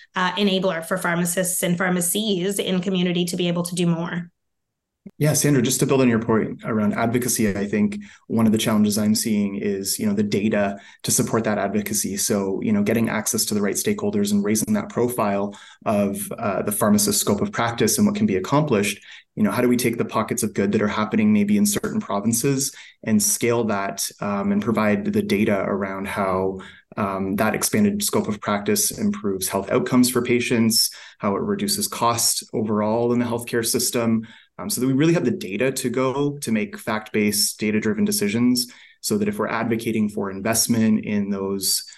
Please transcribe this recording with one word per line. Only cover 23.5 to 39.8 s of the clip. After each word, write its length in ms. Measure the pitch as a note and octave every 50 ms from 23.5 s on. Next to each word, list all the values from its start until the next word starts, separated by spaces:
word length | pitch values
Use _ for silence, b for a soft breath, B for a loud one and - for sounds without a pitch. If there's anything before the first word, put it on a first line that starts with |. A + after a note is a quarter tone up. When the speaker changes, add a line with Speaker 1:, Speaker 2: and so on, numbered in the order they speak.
| A#2 A#2+ A2+
Speaker 2:
that, 460 | G#2+ G2+ G2 G2 G2 - - - - - -
um, 320 | - G2+ G2+ G2+ G2 G2+
and 80 | G2+ G#2
provide 460 | G#2 A#2+ G#2+ G#2+ G#2+ G#2 G#2 G2 G#2
the 160 | G#2 G2+ G#2+
data 380 | G2 - G#2 G2 A2 A2 G2+ F#2+
around 460 | - - G2+ G2 G2 F#2+ F#2+ F#2+ F#2+
how, 540 | G2 - G#2+ G2 F#2+ F#2 F#2+ F#2+ F#2+ F#2+ F#2 B B B B B _ - A#2+
um, 380 | G#2 F#2+ F#2+ F#2+ G2 F#2+ G2+
that 180 | G#2 A2 A2 G2+
expanded 480 | G#2 - - - A2 G#2 G2+ G#2 G2+
scope 260 | G2+ - - G#2+ G2+ A2
of 120 | G#2 -
practice 500 | - G#2 G#2 G2+ G2+ G#2+ G#2 G2+ - -
improves 580 | - A#2 G#2+ G2+ G2+ - - G2+ F#2+ F#2 - -
health 220 | - G2 F#2+ -
outcomes 400 | A2+ B2+ - - B2+ B2+ B2 B2
for 100 | - A#2+
patients, 680 | - - A#2+ A#2+ - - B2 A2+ A2+ A2 A2 - - - B B B B B B
how 160 | G#2+ G#2 G2
it 60 | -
reduces 460 | F2+ G#2 G2+ G2+ G#2 G2+ - G#2 G#2 -
cost 560 | - - B2 A#2+ A#2 A#2 - - - - - -
overall 600 | B2+ A#2+ G#2+ G#2+ G#2 G#2+ G#2 G#2+ A2+ A#2+ A#2+ A#2+
in 80 | B2 B2
the 40 | A#2+
healthcare 400 | A#2 A#2 A2+ A2+ - B2 A#2 A2+
system, 640 | - - G#2+ - - - A#2+ A#2 A2+ A2+ A2 A2 B B B B B _ -
um, 80 | F2+ G#2
so 120 | - A#2+
that 80 | B2+ C3+
we 40 |
really 220 | C3 C3+ D#3+ E3+ E3
have 100 | F3 B2
the 60 | A#2
data 400 | G#2 - - F#2 G2+ G#2+ B2+ C3+
to 180 | C3+ - - A#2+
go 480 | A2 C3 C3 C3 B2 C#3+ D3 C#3+ C#3+ C#3+
to 120 | - A#2
make 260 | A2 G#2+ G#2 G#2 -
fact-based, 840 | - - A#2 G#2+ G#2+ - - - G#2+ G#2 G#2+ G#2 - - - - -
data-driven 440 | A2 G#2+ G#2+ G#2+ A2 G#2+ G2+ G#2+ G#2
decisions, 640 | G#2 G2+ - G#2 G2+ A2 A#2 A#2+ B2 B2+ A#2+ - B B B B B B B
so 160 | - - G#2+
that 120 | G2+ G#2 G2+
if 100 | G2+ G#2
we're 80 | G#2+
advocating 640 | - A2+ A2+ A#2 A#2 A#2 A2